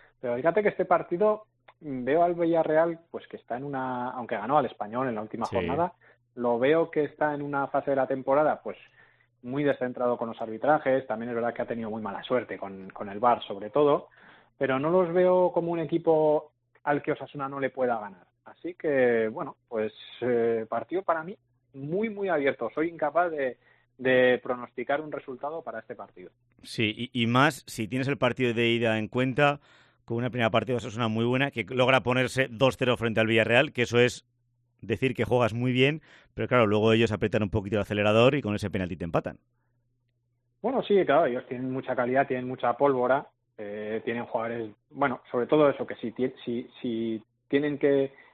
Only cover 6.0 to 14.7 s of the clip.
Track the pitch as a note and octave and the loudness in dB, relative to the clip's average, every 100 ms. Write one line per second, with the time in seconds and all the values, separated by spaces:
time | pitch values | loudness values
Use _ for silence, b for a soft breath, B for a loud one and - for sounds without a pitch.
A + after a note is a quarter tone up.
6 | b b _ B2 A#2+ A#2 C3 E3 E3 D#3 | b b _ -4 -2 2 2 2 0 -2
7 | C#3+ - D3+ C#3+ C#3+ C#3+ C#3 C#3 C#3+ C3+ | -4 -2 -2 -2 -4 -4 -2 -2 -2 -2
8 | C3 C3 B2+ C#3 D3+ G#2+ G#2+ - - b | -2 -2 0 2 2 0 -6 -12 -16 b
9 | b b b _ B2 C#3 C#3+ C3 B2+ B2 | b b b _ -8 -2 0 0 -4 -2
10 | B2 A#2+ A2+ A2+ A2+ A2 B2+ D3+ C3+ C3 | -2 -2 -4 -8 -10 -2 2 2 2 0
11 | C3 A2 A#2+ A#2 A#2 A#2 A#2+ A#2 A2 A2 | -2 -6 -4 -4 -4 -4 -6 -6 -6 -6
12 | G2+ G2 - B2 G#2+ F#2+ G2 F#2+ F#2+ - | -8 -8 -2 -2 -4 -10 -12 -12 -14 -12
13 | G#2 G#2 A#2+ G#3+ - G2+ G#2 D3 D3 D#3 | -10 0 2 2 -2 -10 -4 2 2 2
14 | - b b b b - C3+ | -4 b b b b -6 -2